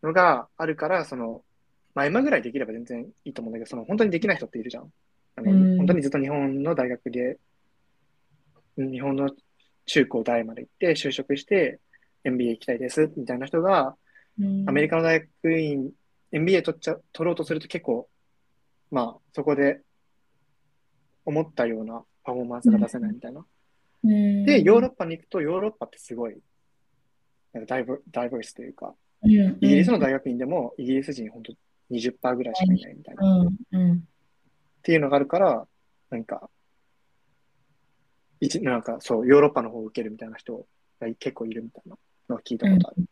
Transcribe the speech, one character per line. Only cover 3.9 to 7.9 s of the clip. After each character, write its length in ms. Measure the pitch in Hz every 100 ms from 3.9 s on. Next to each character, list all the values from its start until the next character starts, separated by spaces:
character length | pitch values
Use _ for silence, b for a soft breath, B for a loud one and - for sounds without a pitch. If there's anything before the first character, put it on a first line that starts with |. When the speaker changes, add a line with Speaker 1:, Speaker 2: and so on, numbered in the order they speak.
| 208
Speaker 1:
当 60 | 220
に 60 |
で 80 | 170
き 80 | 208
な 60 |
い 40 | 190
人 80 | -
っ 40 |
て 100 | 120
い 40 |
る 60 | 117
じ 80 | 117
ゃ 40 |
ん。 100 | 151 _ _ _ _ -
あ 60 |
の、 100 | 156
Speaker 2:
う 40 | 190
ん。 220 | 185 185
Speaker 1:
本 100 | 180
当 60 |
に 80 | 175
ず 60 | 139
っ 40 |
と 80 | 143
日 100 | 135
本 340 | 147 139 135
の 120 | 143 160
大 140 | 127
学 220 | 123 -
で、 260 | 120 123 180 _ _ _ _ _